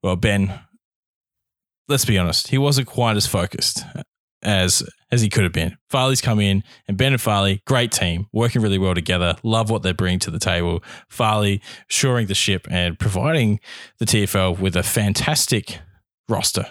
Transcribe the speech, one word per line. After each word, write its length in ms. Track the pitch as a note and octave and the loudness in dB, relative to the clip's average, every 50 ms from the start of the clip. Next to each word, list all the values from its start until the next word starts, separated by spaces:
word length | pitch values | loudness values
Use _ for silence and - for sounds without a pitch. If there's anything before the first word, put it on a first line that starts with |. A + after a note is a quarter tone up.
Well, 140 | - G2 F#2 | -2 -2 -2
Ben, 440 | F2+ G#2 A2 G2+ G2+ G2 F#2+ F#2+ - - _ _ _ _ _ _ _ _ _ _ _ _ _ _ _ _ _ _ _ _ _ _ _ _ - | 0 0 0 2 2 0 0 -2 -8 -16 _ _ _ _ _ _ _ _ _ _ _ _ _ _ _ _ _ _ _ _ _ _ _ _ -2
let's 180 | C#3+ C3 - | 0 0 2
be 120 | - A2+ F#2+ | 2 2 2
honest, 300 | F2+ E2 D#2+ - - - | 2 2 0 -2 -2 0
he 100 | - C3 | 0 2
wasn't 300 | C#3 C#3+ C#3+ C3+ C3 - | 2 2 2 2 0 -2
quite 280 | - - A#2+ A#2 A2 | -2 0 2 2 2
as 120 | G#2 G2+ - | 2 0 0
focused 580 | - G2 F2+ F2+ - - - - - - - - - - - _ _ _ _ _ _ _ | 0 -2 -2 -2 -4 -4 -4 -4 -4 -6 -10 -10 -12 -14 -14 _ _ _ _ _ _ _
as, 420 | - G#2 G#2 F#2+ F#2 F2+ - - - - - _ _ _ | -2 0 2 2 2 2 2 0 -2 -6 -12 _ _ _
as 100 | - B2 | 0 0
he 80 | A2 G#2 | 2 2
could 140 | - - G2+ | 2 0 0
have 100 | F2 E2 | 0 0
been. 240 | - E2 - - _ _ _ | -2 -2 -2 -4 _ _ _
Farley's 320 | - C3+ C3 C3 C3+ B2+ | 0 0 2 2 0 0
come 180 | - - A2+ G#2 | 0 0 2 2
in, 240 | G#2 G2+ G2 G2 - - - - _ - | 2 2 2 2 0 -4 -16 -20 _ -8
and 100 | G2+ F#2 | 0 2
Ben 160 | B2+ C#3 C3+ | 2 2 2
and 80 | A#2+ | 2
Farley, 400 | - A2+ G#2 G2+ G2 G2 F#2+ G2 _ | 0 0 2 2 2 2 0 -2 _
great 260 | - C3+ B2+ A#2+ A2+ | 0 0 2 2 0
team, 360 | - - - F2 E2+ E2+ G2 - - | -2 -2 -2 -2 -2 -4 -6 -4 -2
working 280 | A2 A#2 A#2 - B2 | 0 0 0 2 0
really 180 | A2 G#2+ G2 F#2+ | 0 2 2 2
well 160 | F#2+ F#2 F2+ | 2 2 0
together. 400 | F2+ E2 - F2+ F2+ F2 F2 E2 - - | 0 0 0 0 0 0 0 -2 -2 -2
Love 260 | A2+ A2 A2+ A2+ G#2+ | 0 0 0 0 0
what 140 | A2+ G#2+ - | -2 0 0
they 80 | - | -2
bring 260 | F2+ - F#2 F2+ F2+ F2+ | -2 0 0 0 0 -2
to 120 | - - | -2 -4
the 80 | E2 F2 | -6 -4
table. 440 | - - F2+ F2 E2+ F2 F2 E2+ - - - - - _ | -2 -2 -2 0 0 -2 -2 -4 -6 -10 -20 -20 -20 _
Farley 540 | - - A#2+ A2 G#2+ G#2+ G#2 G2+ G2 G2 - - - - - _ | -4 -2 0 2 2 2 2 0 0 -2 -6 -10 -20 -20 -12 _
shoring 380 | - - - C3+ B2+ A#2+ A2+ | -4 0 0 2 2 0 0
the 100 | F#2+ G2 | -2 -2
ship 320 | - - - G2 F2+ - - | -2 0 0 -2 -2 -4 -4
and 280 | - F2+ F2 F2 E2 - | -2 -2 -2 -2 -2 -2
providing 600 | - A2 F#2+ - - D3+ E3 D#3 A#2+ G#2+ G#2 A2 _ - - - - - _ _ | -4 -2 -2 0 0 0 2 2 2 2 0 0 _ -10 -20 -20 -20 -20 _ _
the 60 | A#2+ G#2+ | -2 0
T 160 | - A2+ G2+ | 2 2 2
F 120 | F#2 - | 2 0
L 200 | G2+ F#2 F#2 F2 | 2 2 2 0
with 200 | F#2 F#2+ F#2+ E2+ | 0 -2 0 0
a 80 | F2+ F2 | 0 -2
fantastic 960 | - - A#2 G#2 G2+ G2+ - - - D3+ - - - C3 G#2+ - - - - - - _ _ _ _ _ _ _ - | 0 0 0 0 0 0 0 2 2 2 2 2 2 0 0 -2 -4 -14 -16 -18 -20 _ _ _ _ _ _ _ -4
roster. 380 | A2+ G2 - - - F#2 - - | -2 0 0 -2 -2 -2 -6 -6